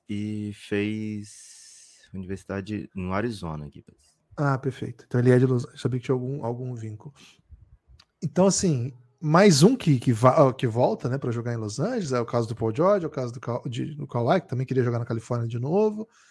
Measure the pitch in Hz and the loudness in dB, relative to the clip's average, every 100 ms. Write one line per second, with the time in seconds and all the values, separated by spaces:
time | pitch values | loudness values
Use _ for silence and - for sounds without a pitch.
0 | - 104 104 107 104 104 - 104 104 110 | -10 -8 -6 -6 -8 -10 -6 -2 -2 -4
1 | 107 107 107 - - - - - - _ | -8 -10 -12 -18 -20 -20 -20 -20 -20 _
2 | _ 95 90 95 - 98 95 104 - 98 | _ -14 -10 -10 -8 -8 -6 -8 -10 -10
3 | 90 95 117 107 87 78 73 - - _ | -6 -4 -4 -6 -8 -10 -12 -16 -20 _
4 | _ _ _ - 143 135 135 - - - | _ _ _ -4 -2 -2 -4 -6 -10 -12
5 | - 123 123 127 131 127 123 - 127 123 | -4 2 6 6 6 2 -4 -6 -4 -4
6 | 117 127 123 139 113 120 127 120 110 107 | -2 -4 -4 -6 -6 -6 -8 -10 -12 -14
7 | 147 - - _ _ - _ _ _ - | -16 -20 -20 _ _ -20 _ _ _ -20
8 | _ _ 165 - 196 185 190 135 120 - | _ _ -4 2 2 4 0 0 -2 -10
9 | _ _ 156 160 208 143 175 262 - 135 | _ _ 2 6 8 8 6 6 2 2
10 | 131 113 127 147 135 120 127 113 131 110 | 2 4 6 8 6 4 -2 2 0 0
11 | 127 135 135 117 117 117 107 104 180 254 | -4 -4 -4 -4 -4 -6 -6 -4 -4 -2
12 | 165 127 117 120 113 117 113 113 180 208 | -2 -2 0 -2 -2 -2 -2 2 2 2
13 | 160 - 123 120 - 117 - 120 131 147 | 0 -6 -8 -8 -6 -6 -6 -6 -8 -8
14 | 139 123 120 185 - 123 131 131 120 120 | -6 -2 2 0 0 -6 -2 0 0 -2
15 | 117 113 - 120 117 120 127 185 214 214 | -4 -6 -4 -6 -4 -6 -2 0 0 -2
16 | 220 _ _ | -12 _ _